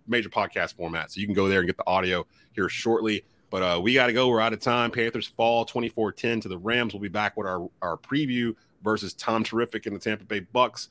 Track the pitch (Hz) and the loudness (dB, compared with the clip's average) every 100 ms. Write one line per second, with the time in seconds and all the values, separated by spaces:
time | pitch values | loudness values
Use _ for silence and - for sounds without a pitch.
0 | - 120 101 113 98 98 82 - 85 82 | -2 -2 0 -2 -2 -2 -4 -4 -6 -6
1 | 78 95 104 98 98 98 87 - - 92 | -6 -6 -2 2 4 4 2 -2 0 2
2 | 92 90 - _ _ - 90 - 117 113 | 2 0 -4 _ _ -2 -2 0 0 2
3 | 110 104 - _ _ 95 90 85 101 131 | 2 -2 -6 _ _ -2 2 2 4 4
4 | 123 113 127 113 113 107 127 120 117 120 | 4 4 4 4 2 0 2 2 2 0
5 | 117 113 - - 117 117 113 123 117 - | -2 -2 -6 0 2 2 0 -4 -4 -2
6 | 104 - 120 113 95 90 101 120 117 101 | -2 -2 -2 -2 -4 -6 -2 0 0 -4
7 | 101 98 104 - 98 92 87 - 90 80 | -4 -2 -2 -2 -4 -4 -6 -6 -4 -4
8 | - 139 143 123 117 107 _ _ 101 107 | -4 -2 0 0 -2 -4 _ _ -2 0
9 | 98 - - 113 107 113 117 110 110 98 | -2 -6 0 0 0 0 -2 -4 -6 -6
10 | 113 107 95 104 90 123 123 - - | -4 -4 -4 -6 -2 2 2 0 -14